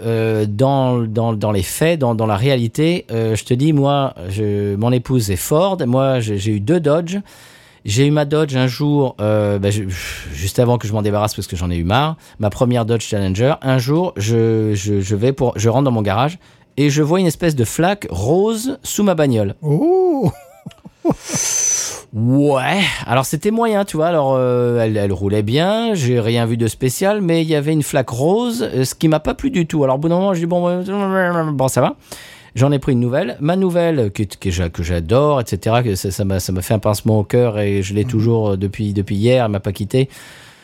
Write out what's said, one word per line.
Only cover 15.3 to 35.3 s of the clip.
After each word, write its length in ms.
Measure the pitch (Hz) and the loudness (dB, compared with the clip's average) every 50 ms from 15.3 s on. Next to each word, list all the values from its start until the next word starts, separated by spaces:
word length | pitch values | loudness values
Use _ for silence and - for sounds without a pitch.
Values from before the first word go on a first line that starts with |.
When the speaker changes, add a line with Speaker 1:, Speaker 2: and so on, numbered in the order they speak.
| 135 | 0
Speaker 1:
pour, 260 | - 139 120 - - | 0 0 -2 0 0
je 100 | 104 117 | 0 2
rentre 140 | 110 131 143 | 2 2 2
dans 40 | 135 | 2
mon 120 | 120 113 104 | 2 0 0
garage 360 | 101 95 110 131 151 175 - _ - - _ _ _ - | 0 0 0 0 0 -2 -6 _ -20 -20 _ _ _ -2
et 120 | - 143 147 | 0 0 2
je 140 | 135 151 151 | 2 2 2
vois 160 | 143 170 190 | 2 2 2
une 80 | 190 | 2
espèce 300 | 170 151 - 180 170 156 | 2 0 0 0 0 0
de 80 | 131 113 | 0 0
flaque 420 | - - - 165 180 202 - - - | -2 0 0 0 0 0 -2 -6 -8
rose 680 | - 90 101 120 160 185 202 220 226 214 226 262 269 - - | -6 -4 0 0 2 2 2 2 0 -2 -4 -6 -8 -8 -8
sous 180 | - - - 208 | -8 -4 0 2
ma 140 | 202 180 | 2 2
bagnole. 400 | 156 151 139 120 110 104 98 - - | 2 2 2 2 2 0 -2 -4 -6
Speaker 2:
Oh ! 720 | - 151 147 170 277 339 370 381 370 359 320 269 233 165 - - - - - - - - - - - - _ _ - 339 - - - - 320 - - - - - - - - - - - - - - - - | -2 0 0 2 2 2 2 2 2 2 2 2 0 -2 -2 -4 -10 -20 -20 -20 -20 -20 -20 -20 -20 -20 _ _ -2 -2 -2 -2 -4 -8 -6 -4 -4 -2 0 0 0 0 0 -2 -4 -6 -10 -12 -14 -10 -4
Speaker 1:
Ouais. 680 | 104 113 120 131 143 143 147 139 131 127 135 170 202 185 143 113 - - | -2 0 2 2 4 4 4 2 2 2 0 0 0 0 -2 -2 -4 -4
Alors, 180 | - 117 131 127 | -2 0 0 0
c'était 240 | - - 151 - 208 | 0 -2 -2 -2 0
moyen, 340 | 220 226 233 226 214 196 202 | 0 0 0 0 2 0 -2
tu 120 | 196 - | -2 -2
vois. 100 | 156 156 | -2 0
Alors, 280 | 170 175 156 139 135 135 | 2 2 2 2 2 2
euh, 440 | 131 127 123 123 123 123 120 120 120 | 2 2 2 2 2 2 2 2 2
elle, 160 | 113 110 110 | 2 2 0
elle 160 | 107 101 101 98 | 0 0 0 0
roulait 300 | 87 98 98 101 107 104 | 0 0 0 0 0 0
bien. 520 | 104 120 147 170 190 214 220 233 233 214 | 0 0 0 2 2 0 0 0 -2 -2
J'ai 260 | 180 131 120 123 120 | 0 0 0 0 0
rien 260 | 107 113 117 120 117 | 0 0 0 0 0
vu 100 | 113 120 | 0 0
de 120 | 117 117 110 | 0 0 -2
spécial, 520 | - - 135 131 - - 190 190 214 214 | -2 -2 -2 -2 -2 0 0 0 0 0
mais 220 | 196 165 165 165 165 | 0 0 2 2 2
il 60 | 160 | 2
y 60 | 160 | 0
avait 160 | 147 139 151 160 | 0 0 0 0
une 100 | 156 139 | 0 0
flaque 280 | - - 143 123 - | 0 0 -2 -2 -2
rose, 580 | 120 117 135 165 190 226 247 240 226 240 240 - - | -2 -2 0 2 2 2 0 -2 -4 -4 -4 -4 -2
euh, 120 | 127 131 | -2 -2
ce 100 | 127 - | -2 -2
qui 140 | - - 160 | 0 2 2
m'a 120 | 156 151 | 2 2
pas 140 | - - 135 | 0 -2 -4
plu 160 | - - 135 | -2 -2 -2
du 160 | - 180 170 | 0 -2 -2
tout. 160 | 151 - 156 139 | 0 0 0 2
Alors, 140 | 131 131 | 2 2
au 20 | 139 | 2
bout 100 | 151 165 | 0 0
d'un 80 | 170 | 0
moment, 180 | 175 190 202 190 | 2 2 0 0
je 60 | 165 | 0
dis, 60 | 170 | -2
bon, 220 | 170 180 175 175 175 | 0 0 0 0 0
euh, 760 | 175 180 180 185 196 202 196 190 190 190 185 175 175 170 160 156 147 | 0 -2 -4 -4 -4 -2 -2 0 0 0 0 0 0 0 0 -2 0
bon, 160 | 131 131 131 | 0 0 0
ça 120 | - 123 | 2 2
va. 160 | 131 185 294 - - - - - - - - - - - - | 2 2 0 -4 -12 -20 -20 -20 -20 -20 -20 -20 -20 -8 -2
J'en 160 | 110 131 143 | 2 2 4
ai 80 | 147 135 | 2 2
pris 140 | - 156 135 | 0 0 2
une 80 | 120 | 2
nouvelle. 360 | 120 120 123 147 190 240 - - | 2 2 0 0 -2 -2 -4 -4
Ma 160 | 143 156 180 | -2 0 0
nouvelle, 560 | 190 190 185 170 175 170 170 165 139 113 101 - | 2 0 0 2 2 2 2 2 2 0 0 0
que, 100 | - 107 | -2 -4
que 280 | 92 - - - 95 | -6 -6 -6 -4 -4
j'a-, 180 | 90 87 90 82 | -2 -2 -2 -2
que 160 | - - 85 | -2 -4 -4
j'adore, 560 | 82 90 85 80 80 110 131 147 151 | -2 -2 -2 0 2 2 4 4 4